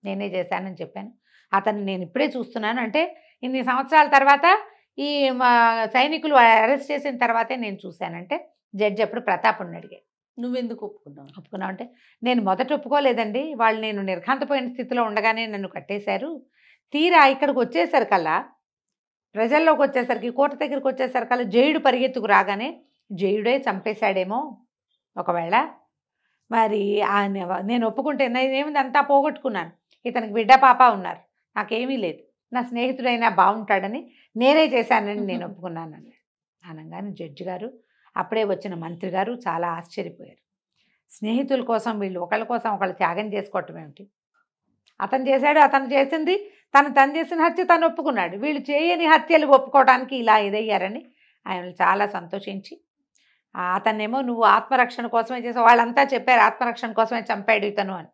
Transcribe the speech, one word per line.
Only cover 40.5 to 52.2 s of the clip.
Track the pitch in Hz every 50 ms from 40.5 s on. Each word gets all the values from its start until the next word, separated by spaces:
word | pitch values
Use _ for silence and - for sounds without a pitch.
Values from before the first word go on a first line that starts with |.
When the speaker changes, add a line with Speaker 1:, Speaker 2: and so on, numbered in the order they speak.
| _ _ _ _ _ _ _ _ _ _ _ _ -
Speaker 1:
స్నేహితుల | - 214 214 226 247 277 - 269 262 240 247
కోసం | 233 220 226 233 220 208
వీళ్ళు | 196 190 190 180
ఒకళ్ళ | 175 170 208 214 226
కోసం | 220 240 226 233 233 208
ఒకళ్ళు | 185 196 185 175
త్యాగం | - 196 165 170 180 214 214 196
చేసుకోవటం | 202 190 202 - 196 170 - 165 165
ఏమిటి? | 160 151 143 _ 196 _ _ _ _ _ _ _ _ _ _ _ _ _ _ _ _ _ _ _
అతను | - 202 - 269 262 247
చేశాడు, | 269 262 240 294 294 311
అతను | 294 277 277 269 269 254 269
చేసింది, | 269 277 277 330 320 311 311 370 403 403 - _ _ _ _ - 277
తను, | 285 294
తను | 233 277 269 277 294
చేసిన | 320 330 - 349 339
హత్య | 311 339 339 339 370
తను | - 349 330 330
ఒప్పుకున్నాడు, | 330 330 339 302 302 262 214 180 170 170
వీళ్ళు | 202 226 294 302 285 - -
చేయని | 294 285 320 339 359 320 339
హత్యలు | 311 320 302 302 - 339 311 302
ఒప్పుకోవడానికి | 262 277 262 269 269 - 277 262 262 262 247 262 254 247
ఇలా | 247 233 226 214 214
ఇదయ్యారని | 208 202 196 214 220 220 208 190 180 190 214 285 339 _ _ _ _ _ _ _ _
ఆయన | 196 190 180 180
చాలా | 180 175 _ 185 180 190 202 208
సంతోషించి, | 202 208 185